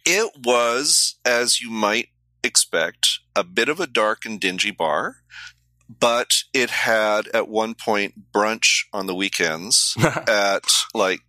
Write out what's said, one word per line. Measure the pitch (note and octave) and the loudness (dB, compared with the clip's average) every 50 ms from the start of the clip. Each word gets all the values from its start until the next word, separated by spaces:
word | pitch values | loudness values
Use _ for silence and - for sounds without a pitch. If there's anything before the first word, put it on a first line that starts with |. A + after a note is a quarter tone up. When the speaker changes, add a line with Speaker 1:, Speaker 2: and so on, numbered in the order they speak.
| - | 0
Speaker 1:
it | E3 F3 G3+ A3+ G#3+ - C#3+ B2 | 2 2 2 2 0 -4 -2 0
was, | A#2+ B2 A#2+ A#2+ A#2 A#2 B2 D3 D3 - - - - - _ - | 2 4 4 4 2 2 0 0 2 2 2 2 0 -2 _ 0
as | B2 A#2+ A#2+ B2 A#2+ - - | 2 2 2 2 2 0 -2
you | B2 A#2 | -4 -6
might | A2+ A2 G#2+ G#2 G#2+ A#2 A#2 - _ _ _ _ _ _ - | -4 0 0 0 0 0 -2 -6 _ _ _ _ _ _ -6
expect, | A#2+ - - - - - E2 E2 E2+ - _ - - - - _ _ - | -2 -2 -2 -2 0 0 -2 -2 -2 -2 _ -2 -2 -2 -2 _ _ -4
a | G2+ F#2+ | -4 -4
bit | F2 F#2 A2+ A#2 C3 | -2 -2 -2 0 0
of | D3+ - | -2 -2
a | F3+ C3+ | -4 -4
dark | A#2 A#2+ G#2+ G#2+ A2 - - | 0 0 0 0 0 -2 -6
and | A2+ A2 F#2+ | -10 -6 -4
dingy | G2 F#2 F2+ F#2 - G#2 | -2 -2 -2 -2 -4 -4
bar. | G2 - E2+ D#2 D2+ E2 B2+ G3+ C4+ _ _ _ - - - - - _ _ _ _ _ _ - | -4 -2 -2 0 0 0 -2 -4 -6 _ _ _ -20 -20 -20 -20 -20 _ _ _ _ _ _ -20
But | A#2 - B2 A#2+ A#2 A#2+ B2+ - - - - _ - | -4 0 0 2 2 2 0 0 -2 -2 -2 _ -2
it | C3+ B2 A#2 | -2 0 0
had, | - - - B2 A2+ A2 G#2+ G#2+ G#2 G#2+ G#2+ - - | -2 -2 0 2 2 2 2 2 2 0 0 0 -2
at | A2+ G2+ - | -2 -2 0
one | G#2+ A2 A2 A2 A2+ | -2 -2 -2 -2 -4
point, | - - - G#2+ G2+ G2+ G2 - - - _ | -6 -4 -2 0 0 -2 -4 -6 -12 -12 _
brunch | - G#2 G#2 G#2+ A2 A2+ - - - - - - - | 0 0 2 2 0 0 0 0 0 0 -2 -4 -6
on | G2+ F#2+ F#2+ | -6 -6 -4
the | F#2 | -4
weekends | F#2 G2 G2 - - F2+ E2 D#2+ D#2+ F2 A2+ - - - - - B2 | -2 -4 -2 -2 0 -2 0 -2 -4 -2 0 0 0 0 0 -2 0
Speaker 2:
<laughs> | A2+ D#3 - - - A#2 | 0 0 0 -2 0 0
Speaker 1:
at, | A2 G#2 G2+ G2 G2 - - - - - - - - | 2 2 2 2 0 0 0 0 0 0 -2 -2 -2
like, | A2+ G2+ F#2 F#2 - _ | 0 0 0 0 -4 _